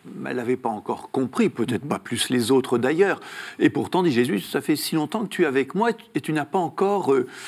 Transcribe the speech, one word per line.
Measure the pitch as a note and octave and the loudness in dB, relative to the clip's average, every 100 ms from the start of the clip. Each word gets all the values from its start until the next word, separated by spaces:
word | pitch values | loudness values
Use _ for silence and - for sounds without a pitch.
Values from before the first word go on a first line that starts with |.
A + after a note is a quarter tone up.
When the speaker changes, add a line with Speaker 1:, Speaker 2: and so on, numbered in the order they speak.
| - - C3 | -16 -12 -8
Speaker 1:
elle | B2+ | -4
l'avait | A#2+ B2+ | -2 -2
pas | B2 | -2
encore | G#2+ - A2 - | -4 -6 -8 -6
compris, | - B2+ - G3+ | -4 -2 0 0
peut-être | - A#2 A2+ | 0 -2 -2
Speaker 2:
Mhm. | C#3 | -2
Speaker 1:
pas | G2 | -6
plus | - A#2 - | -4 -4 0
les | B2+ A2 | 0 4
autres | C3 B2 A#2+ | 4 4 2
d'ailleurs. | B2+ D#3+ G3 D3+ - - - - | 2 4 2 2 -6 -14 -12 0
Et | D3 | 2
pourtant, | C#3+ - F3+ | 2 0 2
dit | F3+ | 4
Jésus, « | A#2 B2 G3 | 4 2 0
Ça | - D3+ | -2 -4
fait | - D3+ | 0 -2
si | - D#3+ | 0 -2
longtemps | D3 A3 | 0 -2
que | G#3 | -4
tu | - | 0
es | D#3+ | 2
avec | C3+ C3 F3+ | 2 0 0
moi | A#3 A3+ - D3 | 0 -2 -4 -6
et | |
tu | - | -2
n'as | D3+ C#3 | -2 0
pas | G3 | -2
encore, | E3 - G3 G3+ C3 | -2 0 0 2 4
euh, | C3+ B2 - | 2 2 -4